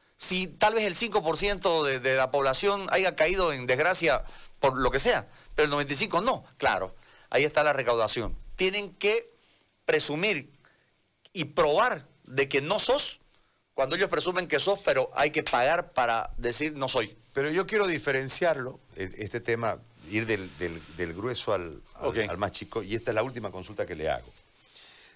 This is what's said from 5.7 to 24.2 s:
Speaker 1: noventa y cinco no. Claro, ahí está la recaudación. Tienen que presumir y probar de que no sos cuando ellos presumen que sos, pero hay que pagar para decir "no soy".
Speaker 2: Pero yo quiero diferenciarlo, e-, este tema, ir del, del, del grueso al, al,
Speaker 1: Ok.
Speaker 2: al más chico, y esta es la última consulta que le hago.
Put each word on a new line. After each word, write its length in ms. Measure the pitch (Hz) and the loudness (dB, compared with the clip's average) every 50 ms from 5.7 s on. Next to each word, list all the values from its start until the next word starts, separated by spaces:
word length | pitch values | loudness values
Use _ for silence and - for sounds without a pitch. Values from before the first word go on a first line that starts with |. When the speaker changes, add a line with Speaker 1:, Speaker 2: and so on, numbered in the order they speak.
Speaker 1:
noventa 220 | 143 147 143 135 143 | 2 0 0 -2 -2
y 40 | |
cinco 240 | 135 196 185 165 170 | -2 -2 0 0 0
no. 240 | 208 262 220 - - - - | 0 0 0 -2 -4 -12 -8
Claro, 380 | - 143 123 104 90 95 95 - - - - - - - - | -2 0 0 0 0 -2 -6 -8 -12 -20 -20 -20 -20 -6 0
ahí 140 | - 131 147 | 2 2 2
está 180 | 147 - 151 151 | 2 4 2 4
la 100 | 151 139 | 4 2
recaudación. 640 | 135 120 120 120 113 110 107 - 120 107 95 - - - - - | 2 2 2 2 2 2 0 0 -2 -4 -4 -6 -8 -10 -10 -4
Tienen 380 | - 180 190 196 208 202 175 - | -2 -2 0 -2 -2 -6 -8 -6
que 340 | - - 208 220 233 - - - _ _ _ _ _ _ _ _ _ _ | -2 0 2 2 0 -2 -6 -14 _ _ _ _ _ _ _ _ _ _
presumir 680 | - 156 151 143 - 147 156 190 220 185 143 - - - _ _ _ _ _ _ _ _ _ _ _ _ _ _ _ - | 0 0 2 2 0 -2 0 0 0 0 -2 -4 -10 -18 _ _ _ _ _ _ _ _ _ _ _ _ _ _ _ -8
y 120 | 185 151 | -6 -6
probar 640 | - - - 160 147 147 190 233 254 208 151 - - _ _ _ | 0 4 4 6 6 6 6 4 4 2 -2 -8 -14 _ _ _
de 240 | - 127 139 - - | -4 0 0 0 2
que 120 | 143 135 | 0 -2
no 200 | 139 165 208 202 | 0 0 0 0
sos 400 | - 233 262 294 - - - - _ _ _ _ _ _ _ _ _ _ _ | 2 2 2 2 2 -2 -6 -10 _ _ _ _ _ _ _ _ _ _ _
cuando 200 | 135 135 135 165 | -2 -2 0 0
ellos 140 | 180 196 185 | 0 0 0
presumen 380 | 175 151 - 180 180 185 175 147 | 0 0 0 0 0 -2 -2 0
que 100 | 151 139 | 0 0
sos, 220 | - 196 202 190 - | 2 2 0 0 2
pero 240 | 165 135 131 127 - - | 2 2 2 2 0 2
hay 160 | 127 143 160 | 2 2 2
que 140 | 151 151 147 | 2 0 -2
pagar 480 | - 135 123 123 143 165 175 170 - - | 0 2 2 4 4 2 2 0 -2 0
para 380 | - 120 117 113 110 - - - | 0 2 2 2 0 -2 -4 -4
decir 360 | - 120 120 120 - 151 156 151 | -4 -4 -2 -2 -2 -4 -4 -4
"no 160 | 135 135 127 | -4 -4 -2
soy". 280 | - 127 110 104 - - _ _ - | 0 0 0 -2 -4 -14 _ _ -4
Speaker 2:
Pero 180 | 139 139 151 | -2 -2 0
yo 180 | 160 180 190 - | 0 0 0 0
quiero 180 | 220 208 202 | 2 0 2
diferenciarlo, 960 | 185 160 135 - 147 131 131 135 131 - - 180 170 156 139 123 127 - - _ - - | 2 0 -2 0 0 0 0 0 -2 -2 0 2 2 2 0 -4 -8 -10 -14 _ -16 -12
e-, 160 | - 95 92 - - | -10 -8 -8 -8 -8
este 200 | 107 98 - 117 | -8 -6 -8 -6
tema, 400 | - 120 117 113 117 110 92 - - - - - - 104 | -4 -2 -2 0 0 -2 -4 -4 -8 -18 -20 -20 -10 -6
ir 160 | 104 110 113 | -4 -2 0
del, 240 | 110 110 98 92 92 - - | 0 -2 -2 -4 -6 -8 -6
del, 240 | 90 85 82 80 - - 85 | -6 -6 -6 -8 -12 -12 -8
del 180 | 85 87 82 82 | -6 -6 -6 -6
grueso 380 | 95 107 127 120 - - 117 101 | -6 -6 -6 -4 -4 -2 0 0
al, 280 | 92 85 82 71 - - - - | 0 -2 -6 -12 -14 -18 -20 -12
al, 120 | - - 135 | -6 -4 -2
Speaker 1:
Ok. 100 | 95 113 107 95 | -2 -2 -2 -2
Speaker 2:
al 100 | 87 92 | -2 -4
más 120 | 101 95 | -4 -4
chico, 320 | - - 107 - - 113 98 | -4 -6 -8 -8 -8 -8 -6
y 140 | 95 107 | -4 -6
esta 160 | 113 - 127 107 | -6 -4 -2 -2
es 20 | |
la 80 | 107 117 | 0 -2
última 300 | 135 120 117 104 98 90 | -2 -4 -8 -10 -10 -10
consulta 340 | 92 90 - 104 - 98 | -10 -12 -10 -8 -8 -6
que 80 | 87 87 | -6 -6
le 160 | 76 78 78 | -4 -4 -4
hago. 220 | 67 60 | -4 -4